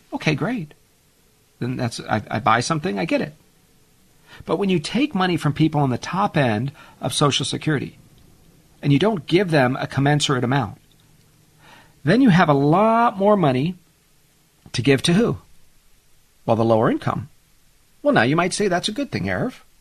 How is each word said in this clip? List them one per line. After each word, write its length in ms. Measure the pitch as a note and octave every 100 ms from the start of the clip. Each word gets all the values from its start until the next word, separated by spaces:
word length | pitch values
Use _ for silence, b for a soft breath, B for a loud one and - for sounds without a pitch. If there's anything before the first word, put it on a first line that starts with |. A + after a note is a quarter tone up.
| -
okay, 240 | D4 - C3
great. 380 | D3 B3 D3+ - _ _ _ _ _ _ _ -
Then 180 | B2 B2
that's, 240 | A#2+ -
I, 220 | - A2 -
I 100 | A#2
buy 200 | A2 A2+
something, 400 | A#2+ D#3+ F3 G3+
I 60 | F3
get 160 | C#4+
it. 120 | D3+ - _ _ _ _ _ _ _ _ B B -
But 120 | E3
when 120 | G3
you 80 | F3+
take 380 | - A3+ D4 F#3+
money 200 | F#3 E3
from 180 | D3
people 280 | C#3 D#3 D3+
on 80 | C#3
the 80 | A#2+
top 400 | - F3+ G3+ E3
end 340 | B2+ G#2+ C#3 - B B
of 100 | A#2+
Social 320 | - C#3+ C3
Security, 540 | C3+ B2+ - C#3+ - - - _ _ _ _ _ _ _
and 100 | C#3+
you 60 | C#3
don't 260 | G3+ G#3 -
give 240 | E3+ F#3+
them 260 | D#3 B2 C3+
a 120 | C#3
commensurate 560 | - C#3 D3 - B2+
amount, 360 | B2 C#3 G2+ - _ _ _ _ _ _ _ _ b b b b
then 180 | C#3+ A3
you 80 | C4+
have 180 | E3+ E3
a 60 |
lot 640 | C#3+ C#3+ F3 A3 A3+ A#3 G3+
more 180 | G3+ G#3
money 380 | D#3 B2+ D#3+ F3+ _ _ _ _ _ _ _ _ -
to 100 | -
give 180 | A#2 C3+
to 100 | -
who? 260 | F3 A3+ - - - - _ _ _ _ _ _ _ -
Well, 100 | A2
the 80 |
lower 280 | A2+ A2 B2+
income. 380 | D4+ - - G#2 _ _ _ _ _ _ _
Well, 100 | C#4+
now 80 | F#3
you 140 | A#2 D#3+
might 180 | F3
say, 140 | - G3+
"That's 220 | F3 -
a 40 |
good 180 | G#3+ C#4
thing, 120 | F#3
Arif. 380 | E3+ F#2+ A3 - _ _